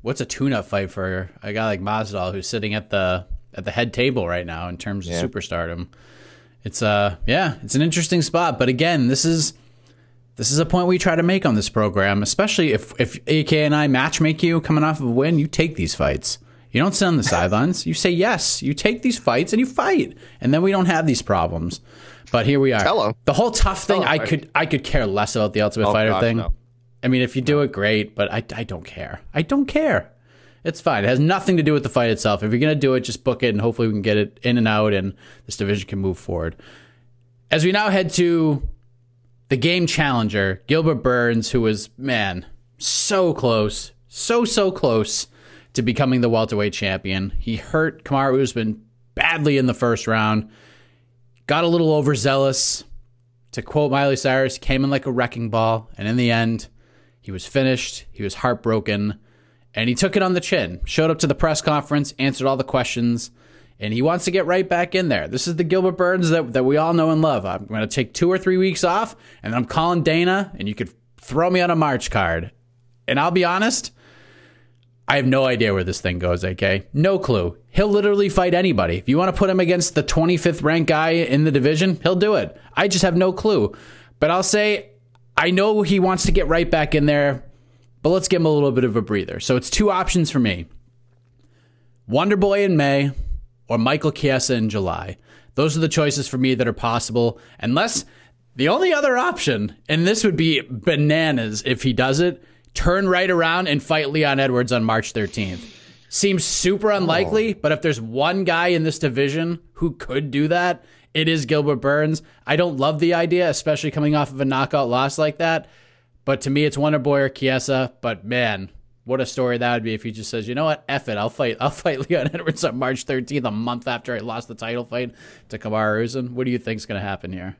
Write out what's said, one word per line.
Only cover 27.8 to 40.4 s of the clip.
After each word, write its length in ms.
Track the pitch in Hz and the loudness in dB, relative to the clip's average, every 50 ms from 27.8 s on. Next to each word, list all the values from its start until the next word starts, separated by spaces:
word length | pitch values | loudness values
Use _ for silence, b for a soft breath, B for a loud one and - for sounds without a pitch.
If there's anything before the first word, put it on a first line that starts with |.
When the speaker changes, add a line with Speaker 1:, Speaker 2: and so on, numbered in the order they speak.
| 98 104 107 107 107 - - | 0 2 2 0 0 -4 -4
Speaker 1:
but 160 | - 104 98 | -4 -4 -2
I, 100 | - 110 113 - - | -2 -4 -6 -6 -10
I 80 | 110 117 | -10 -10
don't 220 | - 98 82 78 | -10 -10 -12 -12
care. 340 | - - - - - - - - - - | -14 -14 -14 -12 -12 -12 -16 -16 -8 -4
I 80 | - | -4
don't 240 | 165 - 277 277 285 | -2 0 0 0 0
care. 440 | 269 - 294 311 302 214 104 - - _ b b b b b b b b b b | 0 0 0 0 2 0 0 -2 -4 _ b b b b b b b b b b
It's 160 | 165 160 - | -6 -6 -2
fine. 240 | - 170 143 107 101 | -2 0 0 2 2
It 60 | 110 | 2
has 100 | 127 127 | 2 2
nothing 380 | 147 160 185 190 185 - 185 170 | 2 2 2 0 2 2 2 2
to 60 | 156 | 2
do 100 | 147 151 | 2 2
with 100 | 147 143 | 0 -2
the 60 | 131 | 0
fight 200 | - 131 120 117 | 0 0 2 2
itself. 320 | 110 - - 113 104 95 | 0 0 0 0 0 0
If 120 | 107 107 110 | 0 -2 0
you're 60 | 120 | 2
gonna 140 | 139 156 156 | 2 2 0
do 200 | 143 131 135 131 | 2 2 2 2
it, 80 | 127 | 0
just 240 | - - 113 - - | -2 -4 -10 -4 -2
book 180 | 135 123 120 - | -2 -2 0 0
it, 60 | 120 | 0
and 100 | 104 104 | 0 2
hopefully 300 | 101 117 113 - 120 113 | 0 0 0 0 0 0
we 40 | 107 | 0
can 80 | 104 | 0
get 140 | 98 113 104 | 0 0 2
it 240 | 107 104 - - - - | 2 0 -2 -4 -6 -2
in 140 | 123 120 120 | 0 2 2
and 80 | 113 | 2
out, 280 | 110 107 107 107 107 104 | 2 2 2 2 2 0
and 200 | 98 92 98 95 B B B B B B | 0 -2 -4 -8 B B B B B B
this 120 | - - - | -14 -8 -4
division 320 | 107 98 104 101 92 - | -2 -2 -2 -2 -2 -6
can 100 | - 98 | -6 -4
move 180 | 95 95 90 - | -2 -2 -4 -4
forward. 380 | - - 92 85 80 82 82 B B B B B B B B B B B B _ _ _ _ _ _ _ | -6 -6 -6 -4 -4 -6 -8 B B B B B B B B B B B B _ _ _ _ _ _ _
As 160 | - 156 151 | 0 2 2
we 80 | 180 190 | 2 2
now 160 | 208 214 208 | 2 0 2
head 220 | 190 196 185 170 | 2 2 0 0
to 540 | - - 180 175 170 165 160 156 147 135 - - - - _ _ _ _ _ _ _ _ _ _ _ _ _ _ | 2 2 2 2 4 2 2 2 0 0 -4 -8 -10 -10 _ _ _ _ _ _ _ _ _ _ _ _ _ _
the 80 | 139 131 | -2 0
game 280 | 117 165 175 175 175 | 2 2 2 2 0
challenger, 800 | 160 - - 156 143 131 120 110 107 104 104 | 0 0 0 0 0 2 0 0 0 0 0